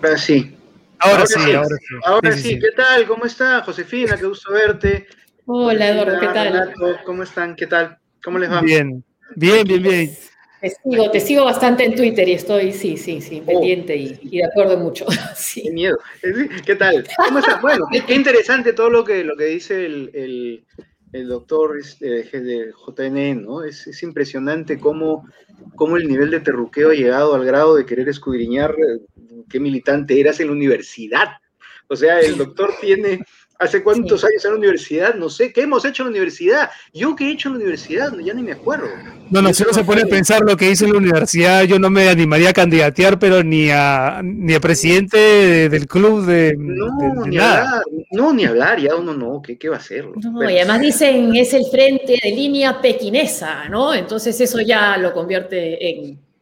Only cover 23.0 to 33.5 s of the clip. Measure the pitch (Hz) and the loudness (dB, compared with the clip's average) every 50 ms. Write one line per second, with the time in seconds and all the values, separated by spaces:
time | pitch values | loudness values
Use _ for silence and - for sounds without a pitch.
23 | 135 135 135 139 139 143 139 120 101 104 127 160 160 151 147 - - 156 139 - | -8 -6 -4 -4 -4 -4 -4 -6 -8 -12 -12 -12 -12 -12 -14 -16 -20 -20 -16 -14
24 | - 170 160 151 139 139 - 135 135 143 151 165 160 151 151 123 - 147 151 156 | -14 -12 -6 -6 -6 -6 -6 -8 -6 -6 -6 -6 -6 -8 -10 -4 -2 -4 -2 -2
25 | 160 156 156 151 - - _ _ _ _ _ _ - - _ - 156 156 170 175 | -4 -4 -4 -6 -8 -20 _ _ _ _ _ _ -20 -20 _ -2 -2 0 0 -2
26 | 165 151 135 131 143 156 165 165 151 151 127 120 120 117 - 147 147 156 156 147 | 0 0 0 0 0 0 0 -2 -2 -2 -4 -4 -6 -6 -2 2 4 4 4 4
27 | 127 123 127 135 147 151 143 131 131 127 131 139 151 160 160 147 127 131 123 123 | 2 2 2 2 2 2 2 0 0 2 2 4 4 6 4 4 2 0 -4 -4
28 | 127 143 143 143 - 139 127 123 117 113 120 135 147 156 156 156 160 139 117 117 | -4 -4 -6 -8 -8 -6 -4 -4 -4 -4 -2 -2 -2 -2 -2 0 -2 -2 -2 -4
29 | - _ _ _ 117 113 117 117 117 _ - 131 143 143 135 127 - - 139 147 | -10 _ _ _ -20 _ -20 -20 -20 _ -8 -4 -4 -4 -4 -4 -2 -2 -2 -2
30 | 143 139 131 139 139 151 147 - 165 147 147 147 143 139 123 104 - - - - | 0 0 2 4 4 4 2 0 -4 -4 -2 0 2 0 0 0 -2 -12 -16 -16
31 | 113 107 117 147 208 - - - _ _ _ _ _ - - - _ _ 139 117 | -12 -4 -2 -2 -2 -2 -4 -20 _ _ _ _ _ -20 -20 -20 _ _ -4 0
32 | 139 160 170 175 160 156 151 139 139 135 - - 196 202 196 - - 202 196 196 | 2 2 4 4 4 2 2 -2 -6 -6 -4 -4 -2 -2 -2 -4 0 0 0 2
33 | 214 202 190 185 185 _ _ _ _ _ | 2 -4 -4 -4 -8 _ _ _ _ _